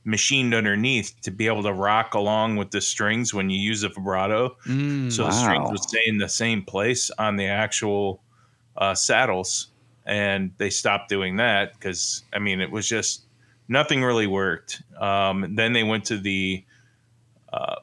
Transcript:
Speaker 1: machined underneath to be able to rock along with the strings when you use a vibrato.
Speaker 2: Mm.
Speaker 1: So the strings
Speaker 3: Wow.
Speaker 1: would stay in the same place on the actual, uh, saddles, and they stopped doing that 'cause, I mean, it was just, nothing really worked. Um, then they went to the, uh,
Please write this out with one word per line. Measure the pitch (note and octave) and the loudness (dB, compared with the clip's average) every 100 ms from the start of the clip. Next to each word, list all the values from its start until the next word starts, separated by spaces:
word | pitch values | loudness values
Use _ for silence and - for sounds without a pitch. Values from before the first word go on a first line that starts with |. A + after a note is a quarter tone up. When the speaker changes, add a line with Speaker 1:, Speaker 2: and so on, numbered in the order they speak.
| A2 | -4
Speaker 1:
machined | A2 - C#3 B2 A2+ | 0 2 2 2 2
underneath | G#2 G#2 B2 B2 G2 - | 2 2 2 0 -2 -8
to | - | -10
be | F#2+ A2+ | -2 0
able | G#2+ | 0
to | G#2 | 0
rock | F#2+ G2+ G#2+ A2+ G#2+ | 0 2 2 2 0
along | G2+ G#2+ A2+ G#2 | 2 2 2 0
with | G2 | -2
the | G2+ | -2
strings | - - G#2 A2+ A2+ | -2 -2 0 0 -2
when | G#2 F#2+ | -2 0
you | F#2+ | 0
use | G#2 A2 | 0 -2
a | G#2 | -4
vibrato. | - F#2+ F#2+ G2 A2 B2+ - - | -4 -2 0 2 2 0 -4 -4
Speaker 2:
Mm. | C3+ C#3+ C#3+ B2+ | -2 0 -2 -2
Speaker 1:
So | A#2 - | 0 2
the | |
strings | G#2+ A#2 D#2 D2 | 2 2 2 0
Speaker 3:
Wow. | |
Speaker 1:
would | G2+ | -4
stay | - A2+ A2+ | -2 0 2
in | G#2+ | 2
the | F#2 | 0
same | - A#2 G#2+ | 0 0 -2
place | F#2+ G2 A2 A#2+ - - | -2 -2 0 0 -2 -2
on | G#2+ G2+ | -2 0
the | F#2+ | -2
actual, | G2+ A2 - G#2+ G2+ G2+ F#2+ _ _ _ _ _ - | 0 -2 -2 0 0 0 -4 _ _ _ _ _ -2
uh, | G2 F#2 | 0 0
saddles, | - A2+ B2+ F#2 F#2 - - _ _ _ - | 2 4 4 0 -2 -6 -8 _ _ _ -4
and | G#2 G2+ G2 F#2+ - | 0 0 0 -2 -2
they | G#2 | -2
stopped | - A2 G2+ - | 0 0 0 0
doing | G2+ F#2 G2 | -2 0 2
that | A#2+ G2+ G2 - | 2 2 0 -4
'cause, | G2 F2 - - - | -8 -4 -4 -6 -6
I | G#2 | -4
mean, | G#2 F#2+ | -2 -2
it | F#2 | -2
was | G#2+ - | -4 -2
just, | A2+ - - _ _ _ _ - | 0 -2 -4 _ _ _ _ 0
nothing | C3 D3+ C#3 | 2 2 2
really | B2+ A#2 G#2 | 2 2 2
worked. | G2 F#2+ E2 - - - - | 2 0 -2 -8 -14 -14 -6
Um, | G2 G2 G2 F#2+ F2+ G#2+ | 0 2 2 0 -2 0
then | A2+ | 2
they | A#2+ | 2
went | A2 A2 - | 2 0 -2
to | G#2+ | -2
the, | G2 F#2+ F#2+ F#2 - _ _ _ _ _ _ _ - | -2 0 0 -2 -8 _ _ _ _ _ _ _ -10
uh, | - - - | -6 -6 -8